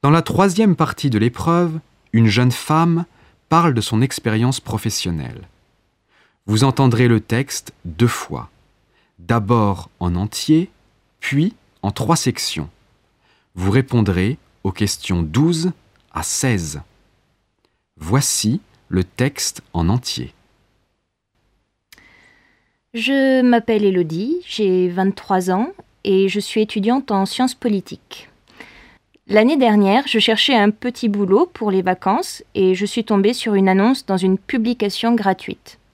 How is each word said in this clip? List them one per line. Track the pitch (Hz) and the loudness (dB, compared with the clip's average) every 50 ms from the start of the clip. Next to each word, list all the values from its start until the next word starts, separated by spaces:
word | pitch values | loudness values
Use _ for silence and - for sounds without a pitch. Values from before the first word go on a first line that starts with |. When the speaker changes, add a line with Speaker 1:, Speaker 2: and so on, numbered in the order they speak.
Speaker 1:
Dans | - 139 | 4 4
la | 151 170 | 4 4
troisième | 165 - 170 147 190 196 175 185 226 208 170 | 2 0 0 2 2 2 2 2 2 2 4
partie | - 165 - - - - 143 | 2 0 -2 -2 -4 -4 0
de | 117 104 | 2 2
l'épreuve, | 104 120 120 - - 165 170 175 175 175 160 160 - _ _ _ _ _ - | 2 0 0 -2 -2 0 2 2 2 0 -2 -8 -12 _ _ _ _ _ 2
une | 113 113 110 | 2 4 4
jeune | 101 120 123 127 | 4 4 2 2
femme | 123 - - - 151 156 165 170 170 165 175 _ _ _ _ _ _ _ _ _ | 0 -2 -4 0 0 2 2 2 2 0 -2 _ _ _ _ _ _ _ _ _
parle | 156 165 170 170 135 | 2 4 4 4 2
de | 117 | 0
son | 104 - - 107 | -2 -2 0 0
expérience | 127 135 - - - 117 107 110 117 127 131 - | 0 0 -2 -4 -4 -2 0 0 0 0 -2 -4
professionnelle. | - - 113 107 - 113 - - - 90 87 78 69 62 58 - - - _ _ _ _ _ _ _ _ _ _ _ _ _ _ _ _ _ _ _ | -6 -6 -8 -6 -4 -4 -6 -4 -6 -6 -6 -6 -8 -10 -12 -16 -18 -20 _ _ _ _ _ _ _ _ _ _ _ _ _ _ _ _ _ _ _
Vous | - 107 107 131 | -2 0 2 2
entendrez | 139 127 - 139 131 117 110 123 120 | 2 2 2 2 2 4 4 4 4
le | 117 110 | 4 2
texte | 107 _ - 117 139 - - - - - - _ _ | 0 _ -4 -4 -4 -4 -8 -12 -12 -14 -20 _ _
deux | 85 80 82 117 117 | -14 -2 0 0 0
fois, | - - - - - 64 57 - _ _ _ _ _ _ _ _ _ _ _ _ _ _ | 0 -2 -10 -10 -10 -12 -12 -14 _ _ _ _ _ _ _ _ _ _ _ _ _ _
d'abord | 87 87 120 117 107 95 120 117 107 101 98 90 - - _ _ | -6 -2 -2 -2 0 2 2 2 2 0 -2 -4 -8 -18 _ _
en | 90 90 87 | -4 -4 -2
entier, | 87 98 107 - - - - 156 160 180 - _ _ _ _ _ _ _ _ _ _ | -2 -4 -6 -6 -10 0 2 2 2 2 -2 _ _ _ _ _ _ _ _ _ _
puis | - - 143 139 160 196 - _ _ _ _ _ | -8 -4 -2 0 0 -2 -2 _ _ _ _ _
en | - 101 | -6 -6
trois | 101 - 131 107 165 | -4 -4 -2 -2 0
sections. | 156 - 135 113 - - - - 85 73 78 _ _ _ _ _ _ _ _ _ _ _ _ _ _ _ _ _ | 0 0 -4 -4 -4 -8 -8 -8 -8 -10 -12 _ _ _ _ _ _ _ _ _ _ _ _ _ _ _ _ _
Vous | 90 90 98 | -6 -2 0
répondrez | 101 127 131 - - 120 107 95 92 87 92 104 139 - _ _ _ _ _ | 2 2 0 2 0 0 0 2 0 0 0 -2 -2 -6 _ _ _ _ _
aux | 98 | -8
questions | 92 - 107 104 - - - - 95 87 82 | -4 -2 -4 -4 -4 -6 -6 -4 -4 -4 -4
douze | 76 78 110 147 165 175 160 165 185 170 _ _ _ _ _ _ _ _ | -2 0 0 0 2 0 0 -2 -4 -6 _ _ _ _ _ _ _ _
à | - - | -10 -8
seize. | - - - - 131 117 98 85 78 71 76 78 _ _ _ _ _ _ _ _ _ _ _ _ _ _ _ _ _ _ _ _ _ _ _ | -8 -6 -4 -2 -2 -2 -2 -4 -6 -10 -12 -16 _ _ _ _ _ _ _ _ _ _ _ _ _ _ _ _ _ _ _ _ _ _ _
Voici | 78 80 101 135 143 - - - - 107 123 190 - _ _ _ _ _ | -6 -2 -2 0 0 0 -4 -2 -2 -2 -2 -2 -6 _ _ _ _ _
le | - 95 95 | -2 -2 -2
texte | - _ - 123 139 143 - - - - - - _ _ | -2 _ -2 -2 -2 -2 -4 -8 -8 -8 -10 -20 _ _
en | 85 85 82 | -2 0 0
entier. | 104 127 123 - - - - - _ _ _ _ _ _ _ _ _ _ _ _ _ _ _ _ _ _ _ _ _ _ _ _ _ _ _ _ _ _ _ _ - _ _ _ _ _ _ _ _ _ _ _ _ _ _ _ _ _ _ _ _ | 0 -2 -2 -6 -10 -10 -10 -12 _ _ _ _ _ _ _ _ _ _ _ _ _ _ _ _ _ _ _ _ _ _ _ _ _ _ _ _ _ _ _ _ -20 _ _ _ _ _ _ _ _ _ _ _ _ _ _ _ _ _ _ _ _
Speaker 2:
Je | 233 220 262 277 277 269 269 262 262 | -6 -2 0 2 2 4 4 4 4
m'appelle | 247 247 240 233 226 - 226 214 208 | 4 4 4 2 2 0 0 2 2
Élodie, | 196 190 180 175 156 160 165 202 247 320 359 349 | 2 2 2 0 -2 -2 -6 -4 -4 -4 -6 -6
j'ai | - - - 214 196 185 185 180 180 | -10 -6 -2 0 2 2 2 2 0
vingt-trois | 175 185 190 196 196 - - - 196 185 180 185 | 0 0 0 0 -2 -4 -4 -2 -2 -2 0 0
ans | 185 190 233 320 392 - - _ _ _ _ | 0 0 -2 -4 -6 -14 -20 _ _ _ _
et | - 196 190 196 196 | 0 2 2 2 2
je | 190 208 | 0 -4
suis | 202 - - 220 | -6 -4 -2 -2
étudiante | 214 214 - 220 190 214 240 277 269 - | -2 0 -2 -4 0 0 0 -2 -2 -2
en | 214 196 190 | -2 -2 -2
sciences | 190 - - 254 254 254 | -2 -2 -2 -2 -2 -2
politiques. | _ - 247 208 196 175 - - - _ _ - - - - _ _ _ _ _ - - - - - - - _ _ _ _ _ _ _ _ | _ -2 -2 -2 -2 -4 -8 -16 -20 _ _ -20 -20 -20 -20 _ _ _ _ _ -20 -20 -20 -20 -20 -20 -20 _ _ _ _ _ _ _ _
L'année | 196 214 220 247 311 285 | 2 4 4 4 4 4
dernière, | 262 233 208 208 202 196 196 240 277 - | 4 4 4 4 4 4 4 2 0 0
je | - 226 | 0 0
cherchais | 208 - 220 214 - - 277 | 2 2 2 0 2 2 2
un | 226 202 208 | 4 4 2
petit | 208 _ - 247 240 - - 226 | 2 _ -6 -8 -8 -4 -4 -2
boulot | 202 202 202 185 190 226 339 359 | -2 -2 0 2 4 2 2 2
pour | _ - 233 214 | _ -6 -4 -2
les | 190 190 | 0 0
vacances | 180 185 185 185 - 214 208 277 381 - - - - _ _ | 0 0 -2 -2 0 -2 -2 -2 -2 -6 -10 -16 -18 _ _
et | - 196 185 185 | 0 2 2 2
je | 180 202 | 0 -2
suis | 196 - - 220 | -4 -4 -4 -2
tombée | - 220 196 196 202 247 | 0 0 2 2 2 0
sur | - - 233 208 | 0 -4 -2 0
une | 196 190 190 | 2 2 4
annonce | 185 190 196 226 269 262 - | 4 4 4 2 2 0 -2
dans | - 196 185 | -4 -4 0
une | 175 190 185 196 | 2 0 0 0
publication | _ _ - 247 220 226 247 247 220 202 196 - - 233 240 | _ _ -4 -2 -2 -2 -2 -2 -4 -4 -4 -2 -2 0 0
gratuite. | 226 208 202 190 185 - - - _ _ - - _ _ _ | 0 0 0 -2 -2 -6 -14 -14 _ _ -20 -20 _ _ _